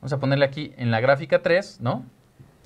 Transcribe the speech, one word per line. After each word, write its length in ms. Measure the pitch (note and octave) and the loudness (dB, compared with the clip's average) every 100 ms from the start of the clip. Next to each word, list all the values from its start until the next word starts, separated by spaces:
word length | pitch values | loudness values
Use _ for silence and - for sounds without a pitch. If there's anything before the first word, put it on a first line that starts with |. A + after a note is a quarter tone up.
vamos 120 | C3 | -8
a 80 | C#3 | -2
ponerle 260 | C3+ C#3 C#3 | 0 2 2
aquí 260 | D3+ D3+ - | 0 -12 -6
en 140 | A#2 | -2
la 100 | A2+ | 2
gráfica 420 | C3 C#3 E3 F3 | 2 2 2 0
tres, 360 | E3+ F3 G3+ - | 2 0 -2 -6
¿no? 240 | A#2+ A3 - _ _ - - _ | -6 -6 -8 _ _ -20 -20 _